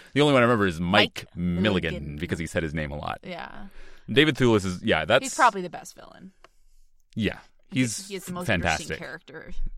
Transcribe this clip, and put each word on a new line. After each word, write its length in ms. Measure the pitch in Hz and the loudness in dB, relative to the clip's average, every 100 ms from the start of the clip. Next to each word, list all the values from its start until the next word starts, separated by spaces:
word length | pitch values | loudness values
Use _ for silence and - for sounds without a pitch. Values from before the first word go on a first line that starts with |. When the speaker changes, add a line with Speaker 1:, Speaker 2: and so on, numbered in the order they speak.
| - | -4
Speaker 1:
the 80 | 135 | 2
only 120 | 147 | 4
one 80 | 131 | 6
I 40 | |
remember 200 | 120 113 | 4 4
is 140 | 95 80 | 2 0
Mike 460 | 87 107 101 - | 2 4 4 -2
Speaker 2:
Mike 100 | - | -14
Speaker 1:
Milligan, 580 | 87 87 87 104 90 82 | -6 -2 0 2 2 -2
Speaker 2:
Milligan. 220 | 71 73 | -6 -10
Speaker 1:
because 240 | 73 87 82 | -10 -6 -6
he 80 | 80 | -4
said 160 | 90 | -4
his 100 | 80 | -4
name 180 | 80 73 | -4 -6
a 60 | 73 | -8
lot. 220 | 50 - | -10 -10
Speaker 2:
Yeah. 420 | 190 170 65 - 196 - - - - | -12 -14 -14 -14 -16 -16 -18 -16 0
Speaker 1:
David 260 | 110 156 135 | 4 4 4
Thewlis 260 | 123 107 | 4 6
is, 160 | 92 90 | 2 -2
yeah, 200 | 104 80 | 0 2
that's 200 | 78 127 | 4 2
Speaker 2:
He's 120 | 269 | 2
probably 260 | - 247 190 | 2 4 2
the 80 | 180 | -6
best 260 | 156 - | -12 -16
villain. 360 | - - - 190 _ - _ _ - - _ _ | -20 -20 -20 -20 _ -20 _ _ -20 -20 _ _
Speaker 1:
Yeah. 240 | 117 98 - - _ _ | -4 -2 -4 -14 _ _
Speaker 2:
He's, 260 | 127 123 - | -2 0 -4
Speaker 1:
He's 100 | - | -10
Speaker 2:
he 80 | |
is 100 | 190 | -12
the 80 | - | -10
most 120 | 180 175 | -8 -2
Speaker 1:
fantastic. 440 | 90 85 78 73 | 0 0 -2 -4
Speaker 2:
interesting 140 | 78 | -10
character. 460 | 98 156 - 160 - - - | -10 -14 -16 -18 -6 -2 -2